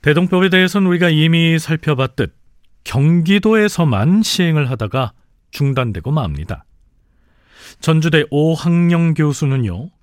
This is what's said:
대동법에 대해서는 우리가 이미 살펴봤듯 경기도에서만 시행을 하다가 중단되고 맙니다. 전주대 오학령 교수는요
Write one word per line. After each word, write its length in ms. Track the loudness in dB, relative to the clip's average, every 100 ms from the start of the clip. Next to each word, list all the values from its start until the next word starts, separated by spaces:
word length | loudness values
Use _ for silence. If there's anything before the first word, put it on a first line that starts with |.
대동법에 480 | 2 2 2 2 2
대해서는 380 | 2 2 2 0
우리가 200 | 2 2
이미 480 | 2 2 2 2 0
살펴봤듯 760 | -2 -4 -2 -2 -2 -2 -6 _ _ _ _ _
경기도에서만 1400 | -6 0 2 2 2 2 4 2 0 0 0 0 2 2
시행을 460 | 0 0 0 0 -2
하다가 420 | -4 -4 -4 -6 _ _ _ _
중단되고 600 | -4 -2 0 -4 -6 -4
맙니다. 540 | -4 -4 -6 -8 -12 _ _ _ _ _ _ _ _ _ _ -20 -8
전주대 460 | 0 0 2 0 0
오학령 840 | 0 0 0 0 0 2 2 0
교수는요 760 | 0 -2 0 -2 -2 -4 -6 -12 _